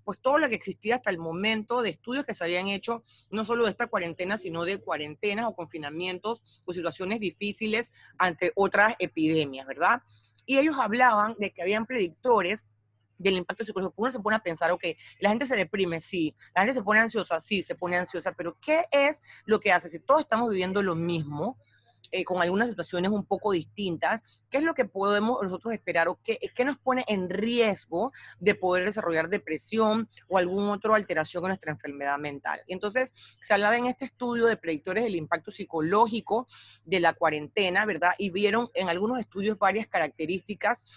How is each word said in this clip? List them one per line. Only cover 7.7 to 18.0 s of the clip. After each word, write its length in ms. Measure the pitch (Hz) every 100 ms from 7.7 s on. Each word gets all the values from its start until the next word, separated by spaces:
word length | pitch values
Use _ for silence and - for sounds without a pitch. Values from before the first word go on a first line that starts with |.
| 220 233 _ - -
ante 360 | 180 160 180
otras 420 | - 196 202 214 -
epidemias, 680 | 180 - 156 160 143 135 135
¿verdad? 340 | 135 180 247 - _ _ _ -
Y 100 | 269
ellos 180 | 311 269
hablaban 580 | 220 233 254 214 214 226
de 140 | 196
que 80 | -
habían 240 | 180 214
predictores 840 | 220 254 175 - 254 220 180 220 - _ _ _ _ -
del 180 | 185 185
impacto 300 | 175 190 214
psicológico. 340 | 190 185 -
Uno 120 | 247
se 80 | 247
pone 160 | 202 220
a 60 |
pensar, 280 | 175 160 165
Ok, 140 | 180 175 - - -
la 100 | 202
gente 180 | 226 262
se 100 | 226
deprime, 440 | 175 196 180 165
sí. 340 | - 185 151 - -
La 80 | 175
gente 100 | 214
se 100 | 254
pone 180 | 196 214
ansiosa, 380 | 226 220 175 160
sí, 220 | - 196
se 120 | 165
pone 240 | 170 175
ansiosa. 340 | 180